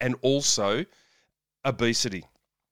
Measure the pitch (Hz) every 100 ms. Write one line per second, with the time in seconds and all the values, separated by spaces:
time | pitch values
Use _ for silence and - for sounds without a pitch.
0 | 131 120 135 139 139 - 101 117 196 _
1 | _ _ _ _ _ _ 139 - 117 113
2 | 120 92 - _ _ _ _